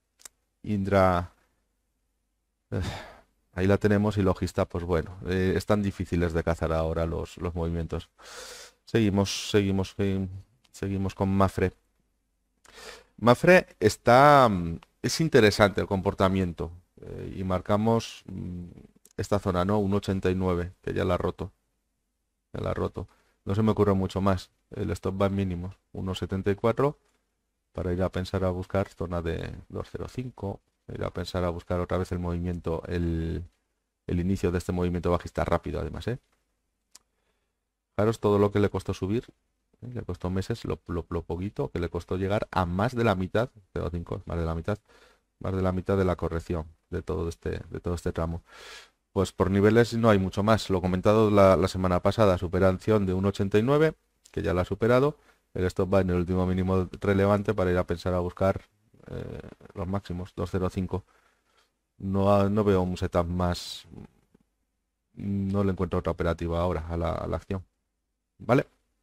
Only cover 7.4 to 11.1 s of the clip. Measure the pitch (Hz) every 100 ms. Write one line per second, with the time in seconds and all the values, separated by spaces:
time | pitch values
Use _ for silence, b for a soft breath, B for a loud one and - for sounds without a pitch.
7.4 | 90 85 82 85 80 82 - _ B B
8.4 | B B B B - 120 104 98 98 -
9.4 | - 107 98 95 92 - 98 95 95 95
10.4 | - _ _ - 98 98 95